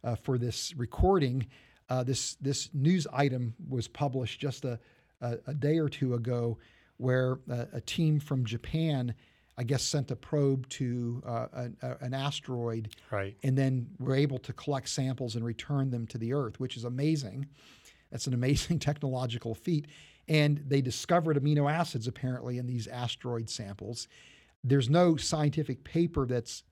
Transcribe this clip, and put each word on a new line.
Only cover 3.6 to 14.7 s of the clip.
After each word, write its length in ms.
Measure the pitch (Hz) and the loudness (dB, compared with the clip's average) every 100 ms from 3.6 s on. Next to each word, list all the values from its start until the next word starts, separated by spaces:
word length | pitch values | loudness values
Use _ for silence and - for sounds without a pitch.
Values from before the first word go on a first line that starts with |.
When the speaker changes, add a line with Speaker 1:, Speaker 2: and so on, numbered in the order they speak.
| 165 | -4
Speaker 1:
was 180 | 127 110 | -4 -4
published 520 | - 143 131 127 - | -2 -2 0 -4 -4
just 260 | 143 120 135 | -6 -4 -6
a, 140 | 117 _ _ _ _ | -6 _ _ _ _
a, 160 | 120 120 - | -6 -6 -6
a 60 | |
day 240 | 147 143 165 | -2 2 4
or 120 | 151 | 2
two 260 | - 131 120 | 0 0 0
ago 420 | 117 120 120 110 - _ _ _ | 0 0 0 -2 -10 _ _ _
where, 420 | 127 127 127 131 - | 2 4 4 0 -4
uh, 140 | 123 - | -6 -4
a 80 | 120 | -8
team 380 | - - 160 151 | -6 2 4 4
from 260 | - 135 117 | 2 0 0
Japan, 680 | 113 - 160 160 143 123 113 _ _ _ - | -2 -2 0 2 0 -2 -4 _ _ _ -6
I 60 | |
guess, 200 | 117 139 | -2 0
sent 260 | - 151 131 | 0 -2 -2
a 40 | 117 | -6
probe 520 | - 151 139 135 127 | -2 2 4 2 -2
to, 520 | - 127 123 117 120 - | -4 -2 -2 -2 -4 -4
uh, 220 | 117 120 | -4 -4
an, 240 | 131 123 - | -6 -8 -6
uh, 120 | 127 127 | -8 -6
an 120 | 127 | -6
asteroid 840 | 135 139 143 - 123 117 113 107 - - | -2 -2 -4 -6 -4 -2 -4 -6 -12 -6
Speaker 2:
Right. 240 | 101 98 - | -4 -4 -2
Speaker 1:
and 140 | 139 131 | 0 4
then 300 | 135 131 120 - | 4 2 -4 -6
were 160 | 127 131 | 0 2
able 220 | 143 127 | 2 0
to 140 | - | -8
collect 360 | 120 - | -8 -4